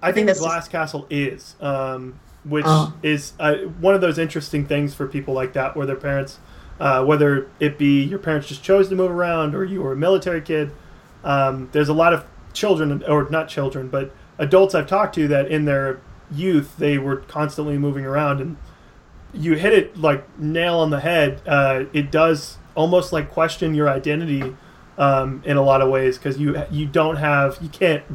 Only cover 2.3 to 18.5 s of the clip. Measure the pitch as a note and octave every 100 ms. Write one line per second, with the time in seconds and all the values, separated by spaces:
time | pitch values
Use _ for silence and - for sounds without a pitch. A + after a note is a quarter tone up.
2.3 | - C#3+ D3+ D#3 D#3 D3+ - D3+ D3 -
3.3 | - D3+ D3 - E3 F3+ G3 F3 D#3+ D#3+
4.3 | D#3+ D3 D3+ C#3+ C#3+ C#3+ - C#3 C#3 C#3
5.3 | C3 B2+ C3+ C3+ D3+ C#3 C3 C#3+ C#3 C3+
6.3 | - - - - - C#3+ C3 C3+ D3+ D3
7.3 | C#3 C3+ - D3+ D3 C#3+ C#3+ C#3 G3 D#3+
8.3 | D3+ C#3+ C#3+ - G3 F#3+ F#3 F#3 F3 F3
9.3 | E3 D3+ D3 F#3+ F#3+ C#3 C3+ E3+ F#3+ F#3
10.3 | E3 D3+ D#3 D3 - - - - - -
11.3 | C#3 C3+ C3 B2+ D3+ D3 D3+ E3+ D#3+ -
12.3 | - - - G#3 E3+ D3+ C#3+ - D3+ C#3+
13.3 | D#3+ D#3+ - C3+ C#3+ B2+ C3+ C3+ - -
14.3 | - D3 F#3 F#3+ F3 C#3+ G3 G3+ E3+ D3
15.3 | C#3 C#3 D#3 D3 C#3 C3+ C3 - - -
16.3 | C#3+ F#3 D#3+ C#3+ - D3 C#3+ C3+ C3+ -
17.3 | D3+ D3+ D3+ D3+ C#3+ C#3+ C#3 C3+ C#3+ D3
18.3 | C#3 C3+